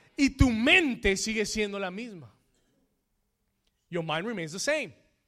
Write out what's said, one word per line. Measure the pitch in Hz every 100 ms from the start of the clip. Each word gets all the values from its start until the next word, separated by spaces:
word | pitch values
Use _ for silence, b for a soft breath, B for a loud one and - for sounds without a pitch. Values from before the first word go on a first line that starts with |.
| b -
Y | 277
tu | 269 269
mente | 220 247 370 311 233 202 196
sigue | - 220 208
siendo | 214 208 202
la | 190
misma. | 185 240 190 120 _ _ _ _ _ _ _ _ _ _ _ _ _ _ _ _
Your | 170
mind | 165 156 202
remains | 220 160
the | 180
same. | - 311 208 - _ _